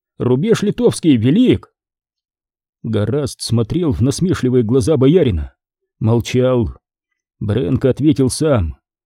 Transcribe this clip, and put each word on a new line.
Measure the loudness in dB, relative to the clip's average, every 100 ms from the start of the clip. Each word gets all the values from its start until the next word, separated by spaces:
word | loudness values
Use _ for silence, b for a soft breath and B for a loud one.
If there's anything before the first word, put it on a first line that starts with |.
| _ -6
Рубеж | -2 0 0 0
литовский | -2 0 -2 0 0 2
велик!» | 2 2 2 0 -4 _ _ _ _ _ _ _ _ _ _ _
Гораст | -4 -2 -2 -2 -6 -8
смотрел | -2 -2 0 -2 -2
в | 0
насмешливые | 0 0 -2 0 0 0
глаза | 2 0 0 2
боярина, | 4 4 2 -2 -6 _ _ _ _ _
молчал. | 0 0 0 0 0 0 -2 -8 _ _ _ _ _ _
Бренко | -4 -2 -4 -2 -2
ответил | 0 0 0 0
сам. | -2 0 0 -2 -8 _ _